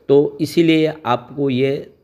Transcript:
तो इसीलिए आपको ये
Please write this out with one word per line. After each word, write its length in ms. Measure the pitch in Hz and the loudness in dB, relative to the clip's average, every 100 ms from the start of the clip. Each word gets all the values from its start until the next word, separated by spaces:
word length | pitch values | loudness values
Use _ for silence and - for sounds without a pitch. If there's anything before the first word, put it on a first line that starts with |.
| - | 2
तो 300 | 139 147 - | 2 2 -4
इसीलिए 520 | 151 170 165 160 156 - 117 | -4 0 2 2 0 -4 -4
आपको 440 | 120 - 143 139 | -4 -6 -6 -4
ये 400 | 123 135 143 - _ | 0 -2 -4 -10 _